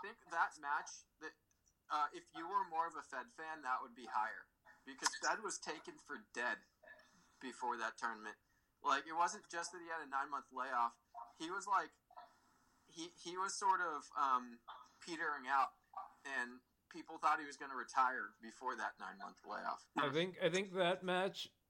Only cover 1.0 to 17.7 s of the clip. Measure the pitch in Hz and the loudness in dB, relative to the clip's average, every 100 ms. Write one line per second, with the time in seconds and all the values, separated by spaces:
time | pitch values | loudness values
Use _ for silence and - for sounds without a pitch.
1 | - - 156 - _ _ _ _ - 151 | -16 -14 -14 -14 _ _ _ _ -4 0
2 | 147 175 - 165 170 202 185 165 165 156 | 0 -2 -12 -8 0 0 2 2 0 -2
3 | - 131 120 - 160 160 131 127 123 120 | -8 -8 -8 -10 -8 -4 0 -2 -2 -10
4 | 110 110 110 95 - _ - - - 131 | -2 0 0 -2 -14 _ -20 -20 -14 0
5 | 160 - 156 175 190 - - 156 - 151 | 0 2 0 0 -2 -4 -4 -6 -8 -14
6 | - 143 - 123 120 110 - _ - - | -10 -10 -8 -2 0 -2 -6 _ -20 -20
7 | - _ _ - 131 117 123 120 113 - | -20 _ _ -12 -10 -4 -2 0 -2 -2
8 | 120 110 107 - _ _ _ _ 147 139 | -4 -2 -8 -12 _ _ _ _ 2 2
9 | 151 165 175 214 - 170 170 180 170 165 | 2 2 2 2 -6 -6 -6 -8 -6 -6
10 | 139 135 143 139 - 131 131 123 120 - | -2 -2 -2 -4 -6 -4 0 2 2 0
11 | _ - - - 160 196 190 202 151 _ | _ -14 -14 -8 -4 -4 4 4 2 _
12 | _ - - - _ _ _ _ _ 165 | _ -20 -20 -20 _ _ _ _ _ -10
13 | 170 - 170 180 190 - 196 185 175 147 | -10 -8 -8 -2 -2 2 4 4 4 -2
14 | - - 139 127 123 120 - - - - | -6 0 4 4 2 -14 -16 -16 -18 -14
15 | - 160 165 143 127 139 131 - _ - | -6 -2 0 -2 4 4 4 0 _ -12
16 | - - 139 131 120 127 _ _ _ 170 | -12 -12 -4 -2 -2 -6 _ _ _ -14
17 | 151 160 156 156 143 139 143 | -12 2 4 4 0 -8 -8